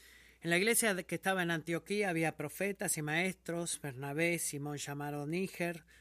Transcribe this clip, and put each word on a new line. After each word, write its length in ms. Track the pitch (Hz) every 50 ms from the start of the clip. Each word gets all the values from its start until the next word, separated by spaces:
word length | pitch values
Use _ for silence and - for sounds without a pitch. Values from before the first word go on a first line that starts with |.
| - - - - - - - _
En 100 | - 165
la 80 | 170 175
iglesia 360 | 202 226 233 - 233 220 190
de, 100 | 175 180
que 100 | - 170
estaba 300 | 160 - 190 190 185 175
en 80 | 170
Antioquía 580 | 170 160 - - 170 170 165 - 202 208 208 190
había 260 | 170 165 165 156 151
profetas 640 | - 151 147 - - 185 202 196 - 202 170 - 160
y 40 |
maestros, 800 | 151 151 151 165 180 185 180 - _ - 170 170 170 165 - -
Bernabé, 600 | - 143 123 127 139 139 143 156 170 170 170 160
Simón 380 | - - - 143 143 147 147 143
llamado 460 | - 143 143 143 143 147 147 147 143 147
Níger, 560 | 165 180 190 180 - - 175 170 175 165 - - - -